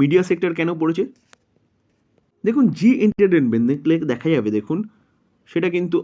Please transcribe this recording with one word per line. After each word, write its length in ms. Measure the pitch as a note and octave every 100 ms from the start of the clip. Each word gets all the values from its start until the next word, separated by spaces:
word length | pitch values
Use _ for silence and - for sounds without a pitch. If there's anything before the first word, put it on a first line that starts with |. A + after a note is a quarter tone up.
মিডিয়া 220 | C#3+ F3+ F3+
সেক্টর 220 | E3+ F3+ E3+
কেন 100 | E3+ E3+
পড়েছে? 220 | D#3+ E3 C4 _ _ _ _ _ _ _ _ _ _ _ _ _
দেখুন, 200 | G3 B3+ A#3 -
জি 120 | G#3+ B3+ G#3+
এন্টারটেনমেন্ট 600 | - G3 F3 B2+ A2+ A#2+
দেখলে 220 | D3 D#3+ E3 D#3
দেখা 160 | A#2+ D#3+ D3+
যাবে, 140 | G#2 G#2+
দেখুন, 200 | G#2+ E3 G#3+ _ _ _ _ _ _
সেটা 160 | E3+ F3+ F3
কিন্তু 220 | F3 E3+